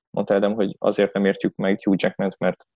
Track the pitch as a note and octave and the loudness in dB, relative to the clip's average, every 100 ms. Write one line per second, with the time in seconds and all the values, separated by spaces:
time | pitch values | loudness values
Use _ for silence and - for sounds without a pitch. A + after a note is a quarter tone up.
0 | _ - G2+ G2+ G2+ A2 F#2+ - - G#2 | _ -6 0 2 2 0 -4 -2 -2 2
1 | G2 G2 G2 F#2+ G2 - G2 G2+ G#2 F#2+ | 0 2 0 0 -4 -2 -2 0 0 0
2 | G#2 - G2 - F#2 - - | 0 -2 -6 -2 -4 -4 -12